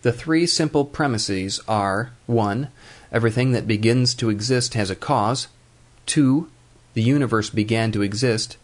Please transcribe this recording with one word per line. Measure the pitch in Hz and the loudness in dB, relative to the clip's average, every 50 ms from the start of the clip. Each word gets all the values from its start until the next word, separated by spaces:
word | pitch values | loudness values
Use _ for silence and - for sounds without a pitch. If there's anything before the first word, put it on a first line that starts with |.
The | - 123 | 0 0
three | 117 - - 156 160 160 170 | -2 -2 -2 0 2 2 2
simple | 170 - - 165 147 - 147 139 | 2 0 0 0 0 0 0 -2
premises | 143 - - 160 143 120 107 - - 101 95 92 98 98 - - - | -2 -2 -4 -2 -2 0 -2 -2 -4 -4 -4 -4 -4 -6 -8 -4 -2
are, | 110 107 101 98 95 101 120 127 - - _ - | -2 0 0 0 0 -2 -4 -6 -10 -18 _ -2
one, | 120 117 107 104 101 117 151 - - - - - - - - - | 0 0 2 0 0 -2 -4 -6 -10 -20 -20 -20 -20 -20 -20 -6
everything | - 117 113 117 110 123 123 131 127 | -4 0 0 0 2 2 0 2 0
that | 110 92 | 0 0
begins | 107 110 104 110 113 117 127 127 120 - | -2 -2 2 2 2 4 4 2 0 0
to | - 123 113 | -2 -2 -2
exist | 107 101 107 123 131 123 120 - - | -2 -2 0 0 0 0 0 -2 -2
has | 117 104 95 | -4 -2 -2
a | 95 | -4
cause, | - - - 147 123 101 107 127 135 - - _ _ _ _ _ _ - _ _ - - | -8 -4 -2 0 2 2 0 0 -2 -6 -10 _ _ _ _ _ _ -20 _ _ -18 -8
two, | - - 160 143 131 131 151 165 - - _ _ _ _ _ _ _ _ | -2 2 2 4 4 4 2 0 -4 -16 _ _ _ _ _ _ _ _
the | 117 | 0
universe | 110 120 139 147 139 113 113 110 104 - | 2 2 2 2 2 2 0 0 0 0
began | - 110 104 107 117 113 113 110 | -2 -2 0 0 2 2 2 0
to | 104 107 101 | 0 0 -2
exist | 98 98 107 131 123 113 107 - - - - | -2 -2 0 0 0 0 0 -4 -8 -10 -20